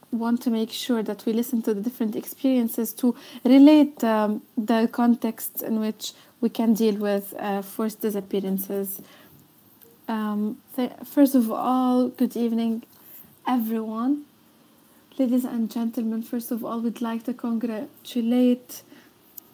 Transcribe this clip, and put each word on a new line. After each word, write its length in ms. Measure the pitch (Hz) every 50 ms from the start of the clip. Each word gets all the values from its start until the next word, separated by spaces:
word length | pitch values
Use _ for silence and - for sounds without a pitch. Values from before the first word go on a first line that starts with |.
| - -
want 300 | 247 220 226 233 240 240
to 80 | - 254
make 200 | 226 220 226 220
sure 320 | - - - - 240 226
that 220 | 214 220 208 202 -
we 60 | 233
listen 300 | 220 233 240 - 254 226
to 120 | 226 233 214
the 60 | 202
different 340 | 208 247 - - 233 208 226
experiences 800 | - - - - - - 262 262 247 233 226 - - 226 220 - -
to 160 | - 240 233 - - - - - -
relate, 600 | 233 262 277 277 302 311 302 285 294 - - 233
um, 380 | 226 220 214 214 208 214 - - _ -
the 320 | 254 208 208 233 226 226 226
context 680 | - - 240 240 233 - - 226 226 - - - - -
in 180 | - - 226 220
which 320 | 214 214 214 - - - - - - _ _ -
we 60 | 240 214
can 260 | - - 226 233 220
deal 220 | 190 226 220 202
with, 380 | 208 208 202 202 202 196 - - -
uh, 240 | - 208 196 202
forced 380 | 190 196 - - 220 214 220 -
disappearances. 1000 | - 220 202 202 196 - - 196 196 190 190 190 - - 202 196 196 190 - - - - - - - - - - - _ _ _ _ _ _ _ - - - _ -
Um, 520 | - 220 214 214 214 208 208 208 214 - - _ - -
th-, 160 | 262 247 - - -
first 320 | 247 - - 294 277 262 277
of 160 | 254 220 220
all, 580 | - - - 247 254 254 254 254 247 254 254 247
good 280 | - - 247 240 -
evening, 460 | 226 233 233 226 226 233 226 226 233 - _ - - - - - - - - - _ - -
everyone. 640 | 254 240 220 220 226 220 220 220 220 226 240 269 294 294 294 _ _ _ _ _ _ _ _ _ _ _ _ _ _ _ _ _ - -
Ladies 260 | 269 233 254 247 254
and 260 | 240 240 233 226 214
gentlemen, 520 | - 233 233 226 - 254 220 220 226 226
first 300 | 226 - 254 240 233 -
of 120 | 247 220 233
all, 140 | - 226 233
we'd 200 | 226 240 220 -
like 240 | 240 226 226 226 233
to 80 | 262
congratulate, 1500 | 247 - - 240 233 220 240 233 220 208 285 - - - - - - 247 226 226 247 247 247 247 247 247 - - - - - - - - - - _ _ _ _ - - _ _